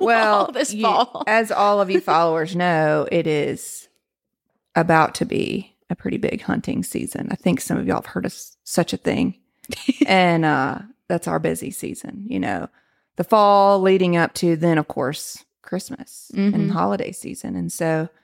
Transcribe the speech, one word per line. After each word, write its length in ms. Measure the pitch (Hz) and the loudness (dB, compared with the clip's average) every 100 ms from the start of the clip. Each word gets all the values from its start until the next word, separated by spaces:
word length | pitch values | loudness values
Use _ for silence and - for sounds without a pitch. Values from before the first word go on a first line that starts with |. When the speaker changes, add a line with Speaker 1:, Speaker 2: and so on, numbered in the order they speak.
Speaker 1:
Well, 420 | 370 226 220 208 196 | 2 4 4 4 2
Speaker 2:
wall 60 | |
this 220 | 254 285 | -2 -4
Speaker 1:
you, 100 | 208 | 0
Speaker 2:
fall. 400 | 226 214 247 - - | 2 2 0 -2 0
Speaker 1:
as 240 | 220 220 | 0 2
all 300 | - 202 208 | 2 2 2
of 80 | 190 | 2
you 100 | 190 | 0
Speaker 2:
<laughs> 0 | |
Speaker 1:
followers 540 | 185 160 170 160 160 175 | 2 2 4 2 -2 0
know, 520 | 175 160 156 151 143 | 2 2 2 2 0
it 160 | 170 160 | 0 0
is 600 | 151 139 - - - - _ _ _ _ _ _ _ _ - | 0 -2 -4 -10 -16 -18 _ _ _ _ _ _ _ _ 0
about 400 | 165 160 156 - | 4 4 2 0
to 100 | - | -4
be 500 | - - - 190 _ - | -2 -4 -6 -10 _ -10
a 60 | - | -8
pretty 220 | - - | -6 -4
big 240 | - - | -2 -4
hunting 420 | - - - - | -4 -4 -4 -6
season. 440 | - - - - - | -6 -6 -8 -8 -8
I 40 | - | -4
think 260 | - 175 | 0 0
some 160 | - - | -2 -4
of 100 | - | -2
y'all 100 | - | -4
have 80 | - | -4
heard 180 | - - | -6 -8
of 60 | |
s-, 260 | - - _ | -8 -16 _
such 300 | - - 170 | -4 -2 0
a 40 | - | -2
thing. 380 | - - - - _ _ - | -2 0 -2 -4 _ _ -14
Speaker 2:
<laughs> 360 | - - - - | -6 -4 -2 2
Speaker 1:
And, 380 | 190 180 170 160 | 4 4 4 2
uh, 340 | 139 135 - 208 _ - | 0 -2 -4 -12 _ -6
that's 200 | 170 - | -4 -2
our 100 | 160 | -2
busy 300 | 165 165 - | -2 -4 -8
season, 560 | - - - - - 208 | -10 -10 -10 -12 -12 -8
you 120 | - | -4
know. 280 | - 95 - _ _ _ _ - | -4 -4 -8 _ _ _ _ -8
The 60 | |
fall 560 | 180 220 202 202 196 202 | 2 4 6 6 6 4
leading 380 | 190 190 180 170 | 4 4 4 2
up 160 | 165 - | 0 0
to 200 | 175 165 | 0 2
then, 240 | 170 160 | 2 2
of 80 | 147 | 0
course, 560 | - 127 147 - - - _ | -4 -4 -6 -10 -16 -20 _
Christmas 680 | - 180 - 170 - - - | -10 -10 -8 -14 -18 -20 -8
Speaker 2:
Mm-hmm. 220 | 190 202 196 | -2 0 2
Speaker 1:
and 160 | - | 0
holiday 400 | - 196 202 - | 0 0 -2 -4
season. 440 | - - - - 92 | -10 -12 -10 -8 -6
And 160 | 170 | -6
so 380 | - 165 160 165 _ | -2 0 0 -2 _